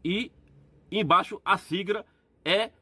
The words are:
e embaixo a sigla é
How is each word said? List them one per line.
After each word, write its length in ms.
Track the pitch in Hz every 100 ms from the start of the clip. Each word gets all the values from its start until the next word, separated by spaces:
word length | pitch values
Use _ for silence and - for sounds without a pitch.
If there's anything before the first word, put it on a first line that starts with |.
e 280 | 156 196 247 - - - _ _ -
embaixo 480 | 202 170 170 190 214 -
a 140 | 190
sigla 440 | - 170 185 208 - _ _ _
é 280 | 156 190 220 -